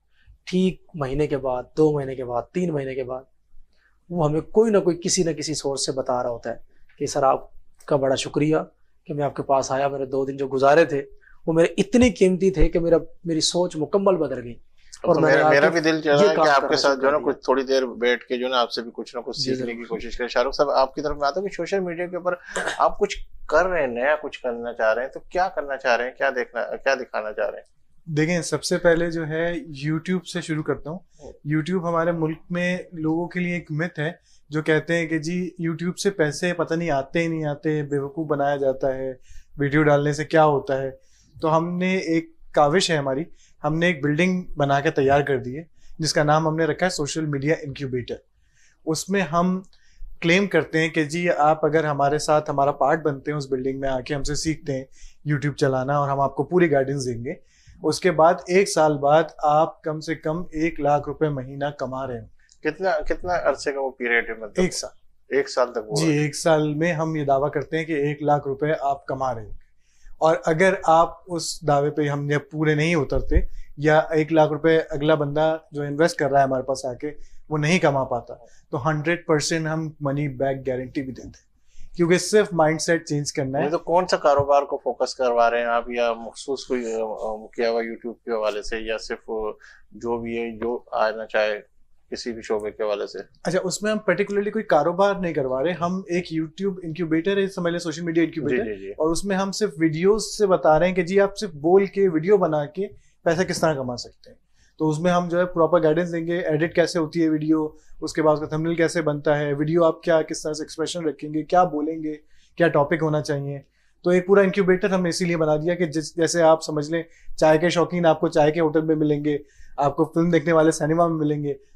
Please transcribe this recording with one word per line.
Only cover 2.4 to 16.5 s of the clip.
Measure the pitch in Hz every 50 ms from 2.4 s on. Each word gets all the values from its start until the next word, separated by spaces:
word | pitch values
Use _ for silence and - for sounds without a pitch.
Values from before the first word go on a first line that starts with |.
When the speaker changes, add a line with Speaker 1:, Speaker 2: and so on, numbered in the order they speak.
| 117 - _
Speaker 1:
तीन | 180 180 175
महीने | 156 143 135 131 131
के | 135 131
बाद, | 120 127 131 - _ _ _ _ _ - - - _ _ _ _ _ _ _ _ _
वो | 175 175 156
हमें | 147 151 160 151
कोई | - - 220 220 233
ना | 208 190
कोई | 190 180 165
किसी | 170 175 185 - 185 175
ना | 165 156
किसी | 156 147 156 151
सोर्स | - - 143 139 131 -
से | - 135
बता | 131 127 - 127 123 123
रहा | 123 120
होता | 117 - 117
है | 113 - - - _ - - - _ -
कि | 147
"सर, | 127 - 151 135
आपका | 135 135 131 - - - - - - - _ - - 156
बड़ा | 143 131 135 131
शुक्रिया | 127 - 143 - 151 147 156 156 175 180 - _ _ _ _ _ _ _
कि | - 156
मैं | 147 143
आपके | 135 - - 135
पास | - 139 135 131 - 135
आया, | 135 139 143
मेरे | 139 139 135
दो | 127 135 135 135
दिन | 135 135
जो | 139 139 131
गुजारे | 135 131 135 139 147 160 170
थे, | - 147 139 139 - - - - _ - - -
वो | 165 160
मेरे | 160 165 - - -
इतने | 196 - - 240 247 247
कीमती | 185 - 196 185 185 170 185 190
थे | 190 156 156 165
कि | - 175
मेरा, | 165 170 165 156 156 - - - -
मेरी | 170 165 156
सोच | 151 - - 175 180 175 -
मुकम्मल | 156 151 147 - 202 196 196 190
बदल | 165 156 131 131
गई।" | 123 117 120 117
Speaker 2:
अब | - - - _ _ - - - - - -
Speaker 1:
और | 156
Speaker 2:
तो | 151
Speaker 1:
मैंने | 156 151 151
Speaker 2:
मेरा, | - 151 156
Speaker 1:
आके | 147
Speaker 2:
मेरा | 143 147 160
भी | 170 170
दिल | 151 160 160 156
चाह | 151 151 143
रहा | 147 151
Speaker 1:
ये | -
Speaker 2:
है | 156
Speaker 1:
काम | 165 156
Speaker 2:
कि | 151